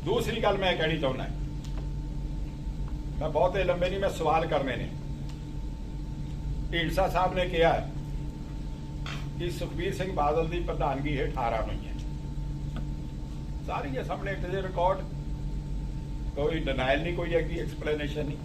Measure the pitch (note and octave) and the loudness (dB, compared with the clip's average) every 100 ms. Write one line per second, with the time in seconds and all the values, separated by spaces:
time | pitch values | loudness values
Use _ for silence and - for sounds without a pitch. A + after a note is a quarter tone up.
0 | - A3+ G#3 A3 G#3 F#3+ F#3 D#3 D#3 D#3 | 2 2 2 2 2 4 2 2 2 2
1 | C3+ - - - - - - - - - | 2 0 -2 -2 -2 -4 -4 -4 -2 -4
2 | - - - - - - - - - - | -4 -4 -4 -2 -4 -4 -4 -4 -4 -2
3 | - - D#3 D3+ F3+ F#3+ F3+ F3 F3+ G3 | -4 -2 0 4 4 4 2 4 2 2
4 | G3 - D#3 D#3+ E3 D3+ C3+ A2+ A#2 - | 0 2 4 4 4 2 2 0 -2 -4
5 | - - - - - - - - - - | -4 -4 -6 -6 -6 -4 -4 -6 -6 -4
6 | - - - - - - - E3+ D#3+ E3+ | -4 -4 -4 -4 -2 -2 0 2 2 4
7 | F#3 E3 F#3 F#3 F3+ E3 E3 B2+ - - | 4 4 4 4 2 6 6 6 0 -4
8 | - - - - - - - - - - | -4 -2 -4 -4 -6 -6 -6 -6 -6 -4
9 | - - - C#3 F3 - E3+ - F3+ - | -4 -4 -4 -2 -2 -2 -4 -2 -2 0
10 | F#3 D3 D3 D#3 D#3+ E3+ - B2 C#3+ C3+ | 0 2 4 4 2 0 0 2 2 2
11 | C#3+ C#3+ B2 C#3 A#2 A2+ G#2 G2 - - | 0 2 0 2 2 2 0 -2 -4 -4
12 | - - - - - - - - - - | -4 -4 -4 -4 -4 -4 -4 -2 -2 -4
13 | - - - - - - - E3+ - E3+ | -4 -6 -6 -6 -6 -6 -4 -4 -2 -2
14 | D3+ F#3+ G3 F#3+ F3+ F#3+ - F3 F3+ F#3+ | -2 -2 -2 -2 -2 -2 -2 2 4 2
15 | - - - - - - - - - - | -2 -4 -4 -2 -2 -2 -2 -2 -2 -4
16 | - - - - D3+ E3 C#3 B2+ C3 C#3+ | -4 -4 -2 2 2 2 0 2 4 4
17 | E3+ E3+ D#3+ E3+ - D#3+ D3 D3 D3+ D3+ | 2 0 2 2 2 -2 -2 -2 -2 0
18 | C#3+ D3 C#3 C3 | 0 -2 -2 -4